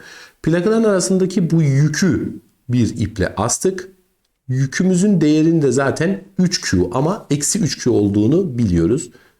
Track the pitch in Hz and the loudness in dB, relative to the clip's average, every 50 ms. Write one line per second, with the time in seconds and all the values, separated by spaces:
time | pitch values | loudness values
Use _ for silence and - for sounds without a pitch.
0 | - - - - - - _ _ - - 160 175 175 214 220 226 226 214 202 185 | -10 -18 -20 -20 -20 -20 _ _ -2 0 0 0 2 2 2 2 2 2 2 0
1 | 185 - 190 185 185 185 - 220 180 151 160 165 160 143 135 135 147 151 151 - | 0 0 0 0 0 0 0 -2 0 2 2 2 2 2 2 2 2 2 0 0
2 | 202 180 123 87 - - - - - _ _ _ _ - 120 123 117 - - - | 0 0 0 0 -2 -6 -8 -12 -16 _ _ _ _ -2 0 0 0 0 0 -4
3 | 107 95 - - 90 - - - 101 117 - - - 185 185 - - - - _ | -6 -6 -2 -4 -4 -4 -2 -4 -4 -2 -2 -2 -2 -2 -4 -4 -8 -16 -20 _
4 | _ _ _ _ _ _ _ _ _ - 127 131 135 131 - - 175 185 185 175 | _ _ _ _ _ _ _ _ _ -6 -2 -2 -2 -2 -2 -2 0 2 2 2
5 | 185 220 202 165 156 151 151 156 156 165 165 165 147 135 120 135 139 131 120 - | 2 2 2 2 2 2 2 4 2 2 2 2 2 2 2 2 0 0 -2 -2
6 | 156 175 196 196 - - _ - 185 180 - - - - - 90 87 - - 127 | -2 -2 -2 -4 -8 -8 _ -2 0 0 0 -2 -4 -2 0 0 0 0 0 -2
7 | 139 160 196 226 - - 143 147 147 - - - 202 131 - - - 127 110 110 | -2 -2 -2 -4 -4 -4 -4 -2 -2 -4 -2 -2 -2 -4 -4 -4 -2 0 2 2
8 | 104 101 98 104 107 110 143 175 202 175 120 117 120 104 87 82 82 85 117 143 | 2 2 2 2 2 2 2 2 0 -2 -2 -2 0 0 2 2 2 2 0 -2
9 | - - - - _ _ _ _ | -4 -8 -16 -20 _ _ _ _